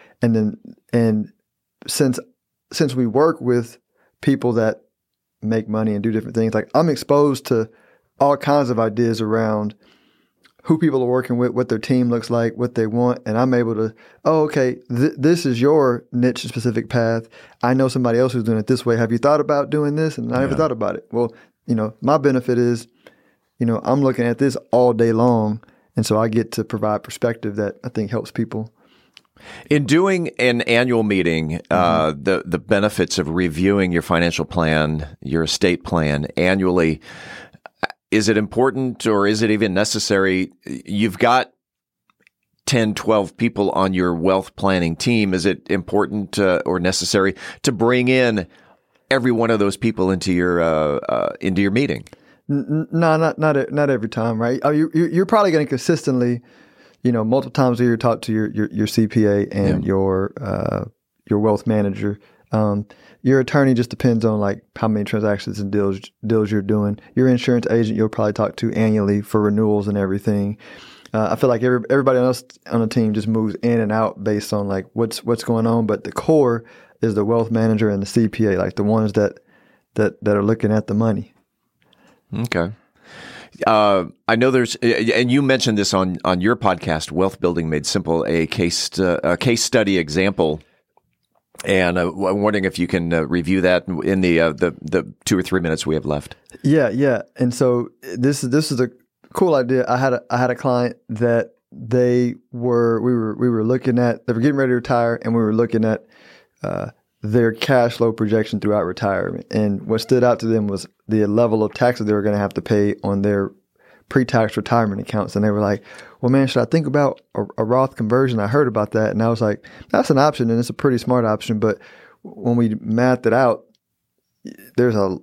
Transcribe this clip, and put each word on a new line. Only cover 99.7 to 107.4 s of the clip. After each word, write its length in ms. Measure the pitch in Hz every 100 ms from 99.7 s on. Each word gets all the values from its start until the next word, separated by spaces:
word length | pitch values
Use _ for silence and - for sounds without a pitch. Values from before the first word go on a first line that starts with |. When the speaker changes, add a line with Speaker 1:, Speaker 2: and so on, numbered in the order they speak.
| 127 123
Speaker 1:
I 80 | 123
had 160 | 135
a, 80 | 123 -
I 80 | 123
had 140 | 127
a 40 | 120
client 400 | 139 123 120 - -
that 460 | 110 120 117 - _ _
they 640 | - 117 123 123 123 120 - _
were, 480 | 120 120 120 117 113
we 120 | 120
were, 220 | 120 110 -
we 140 | 123
were 160 | 113 110
looking 340 | 127 127 120
at, 260 | 120 110 -
they 60 |
were 80 | 113
getting 160 | 139 139
ready 140 | 131
to 60 | 123
retire, 440 | 120 120 117 117
and 120 | - 117
we 60 |
were 120 | 110
looking 300 | 110 113 113
at, 220 | 110 110 - _ - - _ _
uh, 280 | - 50 50 - _ _
their 300 | 107 117